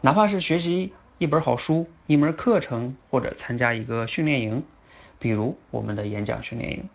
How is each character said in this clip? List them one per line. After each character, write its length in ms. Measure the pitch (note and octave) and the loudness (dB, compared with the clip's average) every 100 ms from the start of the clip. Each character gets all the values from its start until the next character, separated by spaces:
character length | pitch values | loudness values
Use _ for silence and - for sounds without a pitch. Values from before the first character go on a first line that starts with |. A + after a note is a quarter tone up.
哪 140 | - | 6
怕 120 | E3+ G#3 | 6 4
是 140 | G3 | 2
学 180 | E3+ E3 | 0 0
习 360 | E3+ F3+ F#3 - - _ | 0 -2 -2 -8 -20 _
一 80 | E3 | 2
本 160 | D3+ | 2
好 160 | D#3+ A#2+ | 2 -2
书、 280 | - D#3+ E3+ - - | 2 0 0 -10 2
一 100 | D3+ | 4
门 180 | D3 | 4
课 260 | D#3+ - G#3 | 2 2 2
程， 360 | - A#2 A#2+ C3 _ | 0 -4 -6 -8 _
或 100 | C3 | -2
者 140 | A#2 | -2
参 240 | - - A#2+ | -8 -6 0
加 160 | A#2+ | 0
一 100 | A#2 | 0
个 220 | A2+ A#2 A2+ | -4 -4 -4
训 180 | - | -2
练 160 | D#3 C#3+ | 0 0
营， 240 | A2 A#2 D3 _ _ - - - | 0 -4 -6 _ _ -20 -20 -6
比 100 | A#2 | -2
如 300 | G#2+ A2 F#3 _ | 0 -2 -4 _
我 120 | A#2 | -6
们 120 | A2 | -4
的 120 | G#2 G#2 | -4 -4
演 180 | G#2 | -4
讲 180 | G#2 A#2 | -4 -4
训 160 | A#2 A#2 | -6 -8
练 140 | - | -6
营。 160 | - G3 | -8 -10